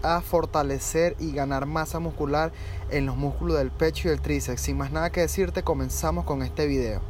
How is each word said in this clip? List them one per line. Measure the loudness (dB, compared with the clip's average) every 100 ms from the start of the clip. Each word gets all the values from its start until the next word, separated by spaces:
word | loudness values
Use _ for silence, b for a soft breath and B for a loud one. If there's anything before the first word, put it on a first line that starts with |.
a | 0 0
fortalecer | 2 0 2 0 0 0 0 2 2 0
y | -4
ganar | -2 0 -2 -2
masa | -2 -2 -2
muscular | -4 -2 0 2 0 B B B -2
en | 0
los | 0 0
músculos | -2 0 0 2
del | 0
pecho | 2 2 2 0
y |
el | 0
tríceps. | 0 -2 -2 -2
Sin | -2 -2
más | -2
nada | 0 0
que | 2
decirte, | 2 2 0 0
comenzamos | 0 0 0 0 0 0
con | 0 0
este | -2 0 2
video. | 2 0 -2